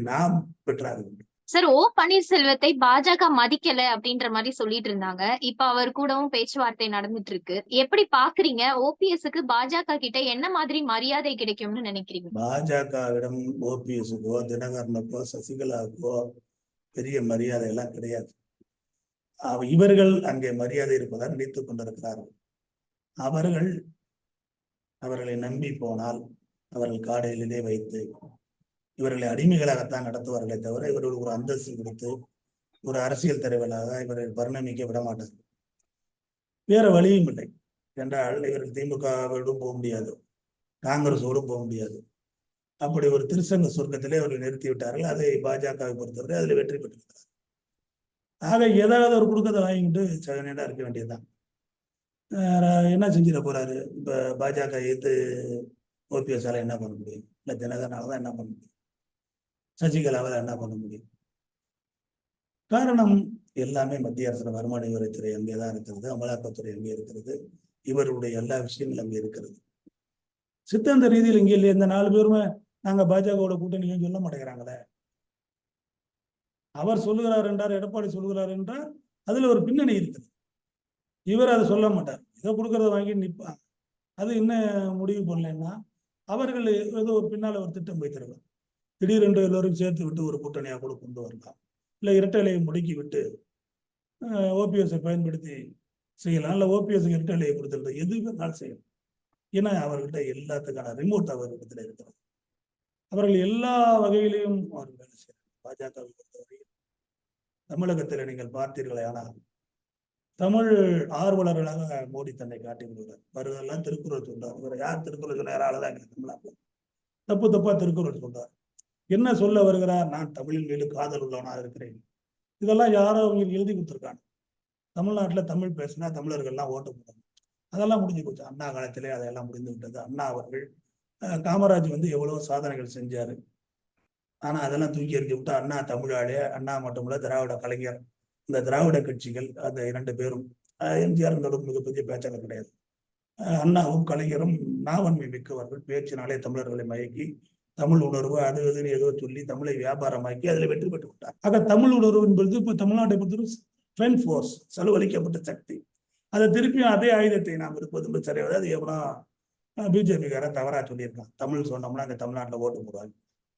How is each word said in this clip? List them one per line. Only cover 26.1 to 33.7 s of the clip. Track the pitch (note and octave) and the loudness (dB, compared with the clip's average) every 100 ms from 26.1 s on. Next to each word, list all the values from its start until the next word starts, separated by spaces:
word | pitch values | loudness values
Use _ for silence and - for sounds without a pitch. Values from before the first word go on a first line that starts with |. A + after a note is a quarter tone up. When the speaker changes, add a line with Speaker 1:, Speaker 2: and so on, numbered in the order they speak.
| A#2+ - - _ _ _ | -6 -10 -20 _ _ _
Speaker 1:
அவர்கள் | B2 A#2+ A2+ A2+ | -6 -4 -4 -2
காடையிலே | A#2+ A#2 A#2 A#2 A#2+ | -2 -2 -4 -4 -4
வைத்து | A2+ A2 - - - - - _ _ _ _ _ _ - | -2 -4 -4 -8 -10 -12 -20 _ _ _ _ _ _ -4
இவர்களை | C3 B2+ A#2+ | -4 -2 -4
அடிமைகளாகத்தான் | B2 E3 E3+ D3 B2+ A#2+ C3 B2 | 2 4 6 4 2 -2 -6 -6
நடத்துவார்களே | A#2+ A#2+ B2 A2 A2 | -8 -6 -6 -4 -6
தவிர, | A2+ A#2+ D3 | -6 -4 -2
இவர்களுக்கு | C#3 B2+ B2 | -2 -2 -4
ஒரு | A#2+ | -4
அந்தஸ்து | A2+ C3 C3+ A#2+ | -4 -4 -6 -6
கொடுத்து | A#2+ A2 A2+ A#2+ B2+ - _ _ _ _ _ | -12 -12 -10 -8 -10 -12 _ _ _ _ _
ஒரு | C3 C3 | -6 -2
அரசியல் | B2+ A#2+ F3 C#3 | -2 0 0 0
தலைவர்களாக | B2+ A#2+ A#2 | 0 0 -2